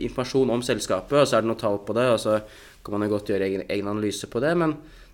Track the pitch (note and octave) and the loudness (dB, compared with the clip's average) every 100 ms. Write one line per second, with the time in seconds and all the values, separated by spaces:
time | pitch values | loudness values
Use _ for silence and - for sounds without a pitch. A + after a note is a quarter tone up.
0 | A#2+ - A#2+ C3+ B2 A#2+ B2 G#2+ - F#2 | -6 -6 -2 0 2 0 0 -2 -2 -2
1 | - C#3+ C3 A2+ A2+ A2+ A2 G2+ - A2 | 2 4 4 4 2 0 0 -2 -2 0
2 | B2+ A2 A2+ G#2+ - - - - - G#2 | 2 2 2 0 -2 -16 -20 -18 -6 -2
3 | G#2 G#2 - G2 F#2+ F#2+ - G2+ G2+ G#2 | 0 0 0 0 0 -2 -2 -4 -2 -2
4 | G#2 G2 - A#2 D3 F3 D#3+ D3+ - - | -2 -4 -6 -2 0 2 0 -2 -10 -20
5 | - | -20